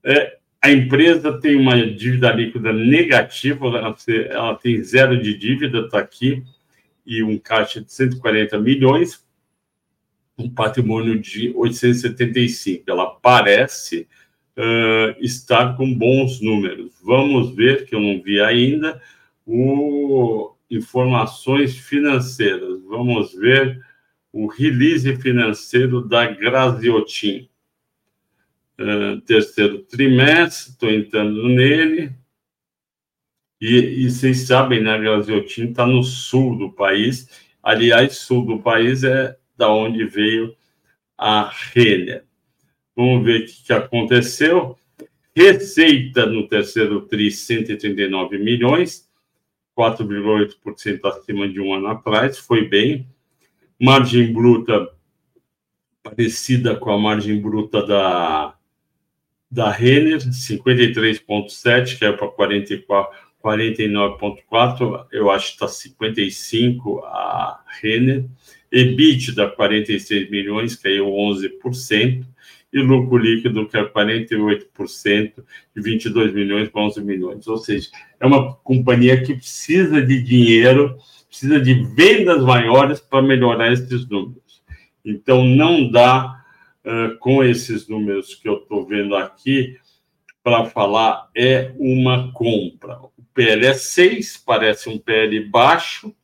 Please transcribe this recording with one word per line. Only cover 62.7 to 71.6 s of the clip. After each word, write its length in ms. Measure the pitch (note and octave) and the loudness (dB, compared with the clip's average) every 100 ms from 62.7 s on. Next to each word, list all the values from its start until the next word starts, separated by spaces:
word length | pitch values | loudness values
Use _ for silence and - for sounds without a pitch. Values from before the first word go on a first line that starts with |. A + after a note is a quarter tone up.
| G2 | -12
e 20 | |
quatro, 400 | - G2+ - - _ _ | -2 -2 -2 -12 _ _
quarenta 420 | A2 G#2+ A2 A2 | -4 -2 -4 -4
e 60 | G#2+ | -4
nove 320 | G#2 G2+ - | -2 -4 -4
ponto 240 | G#2 G#2 _ | -10 -10 _
quatro, 600 | A2+ B2 B2+ A#2 F#2+ - | 0 0 0 -6 -6 -10
eu 200 | G#2+ G#2 | -2 0
acho 220 | G2 - | 0 -4
que 60 | - | -10
tá 80 | G#2 | -10
cinquenta 540 | - - _ A2 A2 | -10 -20 _ -8 -4
e 100 | G2 | -6
cinco 680 | - - A2+ B2 B2 G#2 G2 - | -6 -8 -2 0 -2 -6 -8 -8
a 580 | - G1+ - - - _ - | -8 -6 -6 -8 -10 _ -8
Renner. 460 | G#2+ A2+ B2+ C3+ - - _ _ _ | -4 0 0 0 -6 -14 _ _ _
ebitda, 760 | B2 B2+ B2+ D#3 B2+ B2 G#2+ G2+ | 2 2 4 4 4 -2 -2 -4
quarenta 460 | - G2+ G#2+ G#2 | 0 0 0 -2
e 60 | G2+ | -6
seis 300 | - G2+ F#2+ | -2 -4 -4
milhões, 460 | G2+ G2+ G#2+ A#2+ - | -6 -4 -6 -6 -6
caiu 380 | G2 G2 G2 | -4 -2 -2
onze 340 | G2+ G#2 G2 F#2+ | -2 -2 -2 -6
por 260 | - | -6